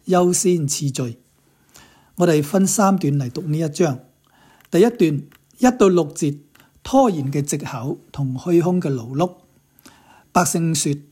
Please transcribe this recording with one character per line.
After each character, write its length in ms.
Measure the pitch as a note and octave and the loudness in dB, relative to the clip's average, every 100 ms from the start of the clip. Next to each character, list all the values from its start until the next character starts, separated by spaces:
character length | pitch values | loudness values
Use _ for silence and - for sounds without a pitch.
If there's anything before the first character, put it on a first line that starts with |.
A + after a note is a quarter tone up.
| - | 0
優 280 | F3+ F3+ | 2 2
先 340 | F3+ F3+ F3 C#3+ | 2 0 0 -2
次 220 | - C#3+ | -4 -4
序。 280 | C3 B2 A#2 _ _ _ _ _ - - _ _ - | -6 -8 -10 _ _ _ _ _ -20 -20 _ _ -2
我 120 | E3+ | 2
哋 160 | D3+ | 2
分 240 | D3 F#3+ F#3+ | 0 0 0
三 300 | - G3 F#3+ | 2 2 2
段 200 | C#3+ C#3 | 0 -2
嚟 120 | B2 | -4
讀 140 | D3+ | -8
呢 140 | D#3+ D#3 | -6 -4
一 120 | D#3+ | -4
章。 300 | D3+ E3 B2 - _ _ _ _ _ _ | -2 -2 -2 -12 _ _ _ _ _ _
第 100 | E3+ | 2
一 80 | A#3 | 2
段 320 | A#3+ D#3+ C#3+ - _ _ _ | 4 0 0 -6 _ _ _
一 180 | B3 B3 | 0 4
到 100 | G3 | 4
六 180 | F3 D3+ | 4 0
節， 260 | - C#3+ D3 - _ _ _ | -4 -6 -6 -14 _ _ _
拖 260 | - C4 B3+ | 0 2 2
延 220 | D#3+ C3 | 0 -4
嘅 100 | D3 | -4
藉 160 | C#3+ D3 | -4 -6
口 400 | C3+ A#2+ C3 - - | -8 -10 -8 -10 -12
同 240 | - C3+ C3 | -8 -6 -6
虛 260 | F3+ E3+ | 0 2
空 200 | E3+ F3+ | 2 0
嘅 120 | D#3+ | -2
勞 220 | C3 A2+ C3+ | -6 -6 -4
碌。 200 | F#3 - _ _ _ _ - _ _ _ _ | -4 -6 _ _ _ _ -20 _ _ _ _
百 100 | F3+ | 0
姓 320 | F3 E3+ E3 D3+ | 0 0 -2 -2
說， 200 | D#3 C#3+ - | -2 -4 -8